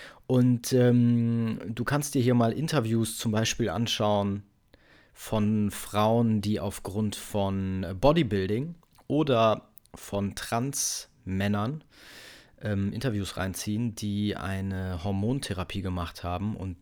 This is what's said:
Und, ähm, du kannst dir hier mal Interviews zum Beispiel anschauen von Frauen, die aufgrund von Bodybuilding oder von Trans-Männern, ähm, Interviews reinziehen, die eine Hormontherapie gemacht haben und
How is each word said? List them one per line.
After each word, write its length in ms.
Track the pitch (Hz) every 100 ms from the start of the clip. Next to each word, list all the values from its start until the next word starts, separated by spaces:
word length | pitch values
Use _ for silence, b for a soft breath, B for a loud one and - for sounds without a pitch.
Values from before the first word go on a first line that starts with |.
| B B -
Und, 480 | 127 123 120 -
ähm, 840 | 131 123 120 120 120 117 117 113 - 95
du 160 | 117
kannst 300 | 120 147 147
dir 60 | 139
hier 140 | 120
mal 180 | 123 117
Interviews 640 | 113 160 151 110 113 110 -
zum 160 | 117
Beispiel 380 | 107 110 - 110
anschauen 720 | 87 117 - 107 104 101 101 - _ _ _ b b b
von 560 | - - 110 104 107 104
Frauen, 720 | - - 101 110 117 117 107
die 180 | 101 104
aufgrund 560 | 98 - - 95 107 -
von 800 | - 107 98 98 95 95 87 95
Bodybuilding 760 | 139 165 123 101 95 110 156 170 _ _ -
oder 640 | 139 156 117 113 104 - _ _
von 400 | - - 101 98
Trans-Männern, 1500 | - - 117 135 139 - - - _ 92 95 101 104 110 156 - B B B B B B B
ähm, 320 | 107 101 98
Interviews 460 | 110 131 104 95 -
reinziehen, 560 | 95 92 - 104 120
die 420 | 98 104 101 104 -
eine 680 | 92 95 98 95 92 90
Hormontherapie 800 | 101 98 107 139 - 92 90 101
gemacht 440 | 92 90 85 -
haben 320 | 87 90 104 107
und 200 | 92 87